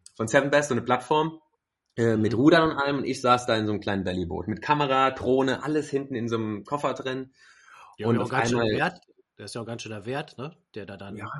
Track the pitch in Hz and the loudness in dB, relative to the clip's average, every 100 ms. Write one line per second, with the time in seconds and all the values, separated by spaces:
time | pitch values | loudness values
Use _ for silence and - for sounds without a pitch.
0 | - - 110 143 139 143 147 120 98 123 | -18 -6 0 2 4 2 2 0 0 0
1 | - 151 160 160 _ _ _ _ _ - | 2 0 0 -4 _ _ _ _ _ -2
2 | 117 110 107 104 143 165 160 143 139 143 | 2 2 2 4 6 6 4 0 -2 -2
3 | - 131 123 123 - 110 107 104 107 98 | -2 0 4 4 4 0 0 -2 -2 -2
4 | 92 92 87 87 87 104 - 147 143 131 | -2 -2 -4 -4 -4 -6 0 0 2 4
5 | 135 131 - 131 135 123 139 151 147 139 | 2 2 0 2 2 0 -2 -2 -2 -4
6 | 139 127 117 113 110 104 - 143 143 127 | -4 -4 -2 -2 -2 -6 -6 -4 -2 -4
7 | 131 131 131 _ - - - - - - | -6 -6 -8 _ -20 -20 -20 -20 -20 -4
8 | 107 117 110 127 117 120 113 107 165 - | 2 2 2 0 2 2 2 2 0 -2
9 | _ _ _ - 104 123 110 117 110 107 | _ _ _ -18 -12 -10 -8 -8 -10 -10
10 | 98 139 151 - 139 - _ 110 98 98 | -8 -8 -8 -12 -14 -14 _ -14 -12 -12
11 | 98 104 107 151 | -12 -10 -10 -10